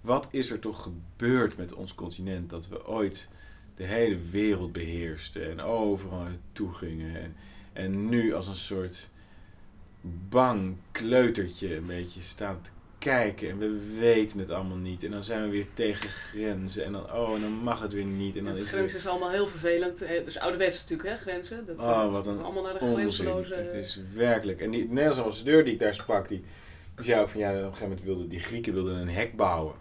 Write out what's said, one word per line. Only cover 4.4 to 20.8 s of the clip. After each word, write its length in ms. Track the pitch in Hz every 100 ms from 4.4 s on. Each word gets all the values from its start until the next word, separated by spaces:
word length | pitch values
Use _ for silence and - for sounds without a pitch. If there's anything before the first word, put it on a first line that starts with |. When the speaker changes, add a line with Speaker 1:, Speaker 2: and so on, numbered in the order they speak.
| 107 98 87
Speaker 1:
beheersten 760 | 85 82 85 82 78 - - 80
en 100 | 80
overal 580 | 80 113 110 98 95 90
naartoe 500 | 87 87 - - 98
gingen. 500 | 87 87 80 80 82
En, 140 | 82 82 - - -
en 360 | - 95 98 107
nu 260 | 120 110
als 120 | 80 95
een 60 |
soort 560 | 92 - 98 92 90 - - - - - - - - - - 90 87 95
bang 480 | 120 127 110 95 92 -
kleutertje 840 | - 113 127 120 107 92 - 95 78
een 100 | 87
beetje 340 | 87 87 92
staan 380 | 87 - 104 90
te 80 | - - - -
kijken 520 | - 131 113 95 92
en 80 | 95
we 360 | 107 107 104 110
weten 400 | 117 113 107 101
het 120 | 92
allemaal 260 | 85 95 92
niet. 280 | 92 90
En 60 | 85
dan 120 | 101
zijn 200 | 98 113
we 60 | 107
weer 180 | 101 101
tegen 360 | - 113 101 104
grenzen 760 | - - 107 107 98 95 98
en 80 | 85
dan, 200 | 98 -
oh, 220 | 113 117
en 60 | 110
dan 120 | 107
mag 280 | 110 120 113
het 120 | 107
weer 120 | 101
niet. 320 | 98 98 98 98
En 80 |
dan 80 | 101
Speaker 2:
Het 100 | 95
Speaker 1:
is 60 | 104
Speaker 2:
grenzen 280 | 190 190 190
Speaker 1:
er 60 |
Speaker 2:
is 60 | 185
allemaal 200 | 180 180
heel 160 | 190 202
vervelend. 560 | 175 170 170 180 175
Eh, 220 | 170 170
dus 140 | - -
ouderwets 420 | 165 180 185 175